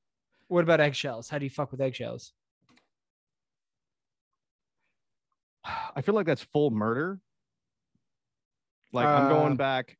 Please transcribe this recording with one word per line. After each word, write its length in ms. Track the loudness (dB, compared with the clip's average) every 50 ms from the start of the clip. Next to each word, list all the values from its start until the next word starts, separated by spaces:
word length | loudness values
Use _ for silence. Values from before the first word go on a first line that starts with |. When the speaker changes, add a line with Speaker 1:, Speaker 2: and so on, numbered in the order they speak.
| _ _ _ _ _ _ _ _ _
Speaker 1:
What 160 | 0 0 2 4
about 160 | 4 4 4
eggshells? 480 | 4 2 0 -2 -6 -6 -8 -10 -10
How 120 | -8 -8 -6
do 60 | -6
you 40 | -6
fuck 220 | -6 -6 -6 -6
with 100 | -4 -4
eggshells? 520 | -4 -4 -4 -6 -8 -10 -10 -12 -14 -20 _ _ _ _ _ _ _ _ _ _ _ _ _ _ _ _ _ _ _ _ _ _ _ _ _ _ _ _ _ _ _ _ _ _ _ _ _ _ _ _ _ _ _ _ _ _ _ _ _ _ _ _ _ _ _ _ _ _ _ _ _ _ _ _ _ _ -12
Speaker 2:
<sighs> 0 |
I 360 | -10 -8 -8 -8 -8 -8 -4 -2
feel 100 | 0 0
like 140 | 0 0
that's 160 | 0 -2 -2 -4
full 260 | -4 -2 0 0 0
murder. 500 | 0 0 -2 -2 -2 -2 -4 -6 -8 -10 -16 _ _ _ _ _ _ _ _ _ _ _ _ _ _ _ _ _ _ _ _ _ _ _ _ _ _ _ _ _ _ _ _ _ -2
Like, 140 | 2 4
I'm 220 | 4 4 4 4 4
going 240 | 4 4 4 2 2
Speaker 1:
Uh, 20 |
Speaker 2:
back. 420 | 0 0 0 0 -2 -4 -6 -14